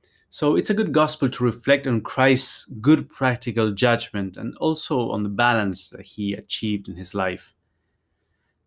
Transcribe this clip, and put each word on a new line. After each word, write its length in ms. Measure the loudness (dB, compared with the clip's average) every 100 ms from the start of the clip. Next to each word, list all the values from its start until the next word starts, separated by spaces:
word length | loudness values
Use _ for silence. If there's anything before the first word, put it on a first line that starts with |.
| _ _ _
So 260 | -2 2 2
it's 140 | 2
a 40 | 0
good 160 | 2
gospel 380 | 2 2 2 -2
to 160 | 0 -2
reflect 420 | 0 2 2 2
on 140 | -2
Christ's 640 | -2 2 4 4 2 -2 -8
good 440 | -2 4 4 2
practical 640 | -2 0 0 -2 0 0
judgment 640 | 2 2 2 -2 -6 -6 -6
and 200 | -10 -4
also 540 | -2 -2 -2 0 0
on 120 | -2
the 60 | -2
balance 600 | 2 2 2 0 -2 -8
that 140 | -14 -16
he 280 | -6 -6
achieved 560 | -6 -6 -6 -4 -4 -6
in 80 | -12
his 180 | -8 -4
life. 400 | -4 -4 -12 _ _ _ _ _ _ _ _ _ _ _